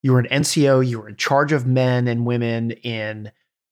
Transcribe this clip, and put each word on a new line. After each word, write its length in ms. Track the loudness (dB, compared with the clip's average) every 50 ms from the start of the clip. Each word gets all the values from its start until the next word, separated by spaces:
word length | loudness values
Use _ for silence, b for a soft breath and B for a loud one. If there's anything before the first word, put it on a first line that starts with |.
you 100 | 0 2
were 60 | 2 2
an 80 | 2
N 180 | 2 0 0 0
C 240 | 0 0 2 4 4
O, 120 | 4 4
you 200 | 2 0 -2 -6
were 80 | -10 -12
in 80 | -10
charge 360 | -8 -2 0 2 2 2 2
of 140 | 0 0 2
men 400 | 2 2 2 2 2 2 0 0
and 200 | 0 0 -2 -2
women 460 | -2 -2 -2 -2 -2 -2 -2 -4 -4
in 600 | -6 -8 -8 -8 -8 -6 -6 -8 -8 -10 -14 -18 -20 _ _ _ _ _ _ _